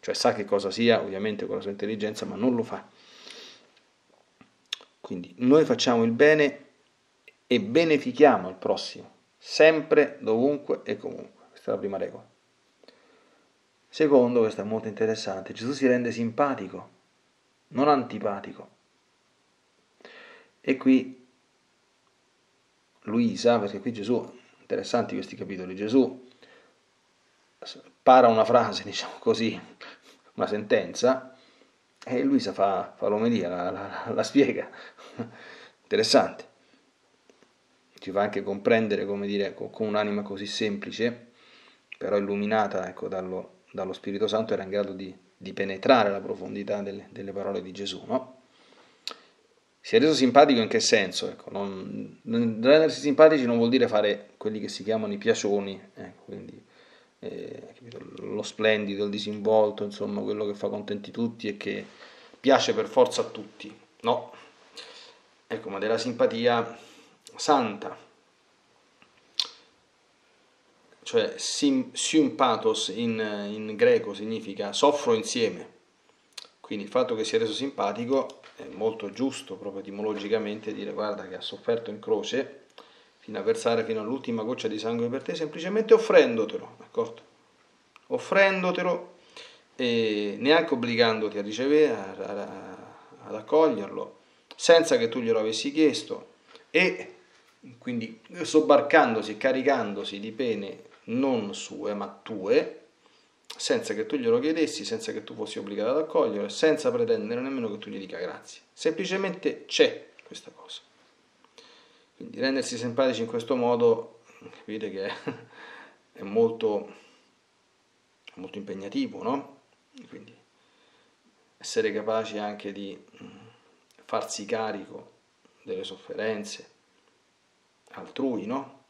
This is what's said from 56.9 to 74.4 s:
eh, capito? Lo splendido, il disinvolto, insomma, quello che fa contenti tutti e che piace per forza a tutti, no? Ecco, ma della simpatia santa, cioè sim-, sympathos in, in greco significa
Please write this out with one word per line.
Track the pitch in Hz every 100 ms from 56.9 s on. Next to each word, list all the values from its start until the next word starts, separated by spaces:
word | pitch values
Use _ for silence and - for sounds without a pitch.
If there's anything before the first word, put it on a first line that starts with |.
| - _ _
eh, | - 50 50 - -
capito? | - 120 - - -
Lo | 104 104
splendido, | 101 - 110 107 101 98
il | 104
disinvolto, | 104 104 104 104 110 107 101
insomma, | 104 101 104 101
quello | 104 104
che | 104
fa | 101 101
contenti | 104 104 101 101
tutti | - 117 117 107
e | 101
che | 104 101 - - - - - -
piace | - 131 -
per | 107 -
forza | - 120 -
a |
tutti, | 110 110 104 - - - _ _
no? | - 123 - - - _ - - - - - - _ _ _
Ecco, | 110 -
ma | 98
della | 104 113
simpatia | 123 120 127 113 120 117 113 - - - - _ -
santa, | - - 139 113 104 92 - - _ _ _ _ _ _ _ _ _ _ _ _ - - - _ _ _ _ _ _ _ _ _ _ _ _ _ _
cioè | - 113 - -
sim-, | - - 143 131 123
sympathos | - - 160 139 110 131 113 113 110 -
in, | 110 117 110 107 104 101
in | 107 107
greco | 104 120 120 104
significa | 101 107 113